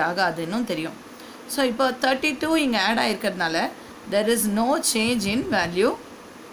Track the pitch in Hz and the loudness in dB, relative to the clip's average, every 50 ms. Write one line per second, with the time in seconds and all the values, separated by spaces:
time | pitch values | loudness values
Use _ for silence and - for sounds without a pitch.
0 | 160 165 175 185 190 175 165 165 165 160 185 233 247 208 180 156 160 160 - - | 0 2 2 2 2 2 0 -2 -4 -2 -2 -2 -2 -2 -2 -4 -4 -6 -8 -10
1 | - - - - - - - - - - - 277 277 247 226 - 269 254 247 247 | -16 -18 -18 -18 -18 -18 -18 -16 -12 -6 0 0 2 2 2 2 2 0 2 2
2 | - 262 269 262 - 311 294 - - 311 320 320 294 262 233 208 185 202 226 226 | 2 2 2 2 2 0 0 0 0 2 2 2 2 2 2 2 2 2 2 2
3 | 247 233 214 190 - 202 185 180 180 165 160 165 208 302 - - - - - - | 2 0 0 0 -2 -2 -2 0 0 0 0 0 -2 -2 -4 -8 -16 -18 -18 -16
4 | - - 190 202 208 214 233 220 196 214 202 214 226 247 285 415 - - - 226 | -6 -2 0 2 2 4 2 2 2 2 2 2 4 4 2 2 2 0 0 2
5 | 220 233 254 233 196 196 208 254 370 381 254 196 175 170 175 180 208 262 415 - | 2 2 2 2 0 0 0 0 0 0 0 0 0 2 2 4 4 4 2 0
6 | - - - - - - - - - - | -6 -14 -18 -18 -18 -18 -20 -18 -18 -18